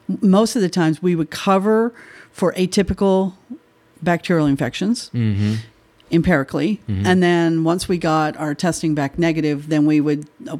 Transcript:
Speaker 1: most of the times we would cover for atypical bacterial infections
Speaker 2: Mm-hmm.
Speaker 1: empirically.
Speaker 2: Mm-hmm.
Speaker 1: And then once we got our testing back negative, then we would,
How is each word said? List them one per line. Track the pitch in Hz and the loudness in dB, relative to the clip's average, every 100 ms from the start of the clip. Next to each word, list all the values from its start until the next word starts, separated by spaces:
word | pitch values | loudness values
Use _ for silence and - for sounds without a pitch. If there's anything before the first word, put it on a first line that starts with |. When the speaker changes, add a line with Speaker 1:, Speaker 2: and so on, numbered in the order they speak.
| - 190 | -10 0
Speaker 1:
most | 202 196 220 247 | 4 4 4 0
of | |
the | 180 | 0
times | 180 160 156 | 0 0 0
we | 180 | 0
would | 165 151 | 0 -2
cover | - 196 190 208 220 233 - - - - | -4 0 2 2 2 0 -4 -20 -20 -14
for | - 180 | -2 -2
atypical | 185 185 208 190 190 196 190 190 - - 262 _ _ _ - | 0 0 0 0 0 2 2 0 -6 -18 -20 _ _ _ -8
bacterial | 165 170 - 165 147 | -2 -2 0 2 2
infections | 139 120 - 190 240 - | 0 -2 -2 -2 -2 -4
Speaker 2:
Mm-hmm. | 120 110 101 104 110 - _ _ _ - | -2 0 0 0 -2 -8 _ _ _ -2
Speaker 1:
empirically. | 165 160 151 131 151 170 208 - | 0 2 0 0 -2 -2 -4 -4
Speaker 2:
Mm-hmm. | 95 135 | -2 2
Speaker 1:
And | 185 | 2
then | 175 175 165 165 | 4 2 2 0
once | 160 180 - | 0 -2 -2
we | 175 | -2
got | 170 156 156 - | 0 0 -2 -4
our | 151 | -6
testing | 147 180 160 160 | -2 -2 -2 -2
back | 151 139 170 | -2 -2 -2
negative, | 165 156 151 147 151 | -2 0 -2 -4 -2
then | 151 151 | 2 2
we | 151 | 2
would, | 151 147 147 - - | 2 -2 -6 -16 -14